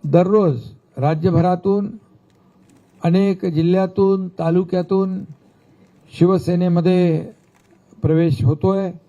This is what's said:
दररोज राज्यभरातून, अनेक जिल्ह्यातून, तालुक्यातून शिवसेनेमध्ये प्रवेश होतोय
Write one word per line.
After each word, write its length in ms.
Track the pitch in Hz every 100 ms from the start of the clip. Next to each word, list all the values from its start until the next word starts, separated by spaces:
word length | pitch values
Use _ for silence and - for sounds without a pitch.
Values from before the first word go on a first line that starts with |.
दररोज 580 | 151 160 180 214 185 123 - - _ -
राज्यभरातून, 880 | 139 160 180 165 170 180 196 202 202 226 _ _ _ _ _ _ _ _ _ _
अनेक 420 | 170 180 196 190 190
जिल्ह्यातून, 840 | 156 165 185 190 185 196 196 185
तालुक्यातून 920 | - 165 175 180 185 175 190 190 185 - - _ _ _ _ _ _ _ -
शिवसेनेमध्ये 1080 | 175 190 - 175 180 175 175 185 175 160 - - _ _ _ _ _ -
प्रवेश 420 | - 160 170 147
होतोय 480 | 135 151 190 196 190 175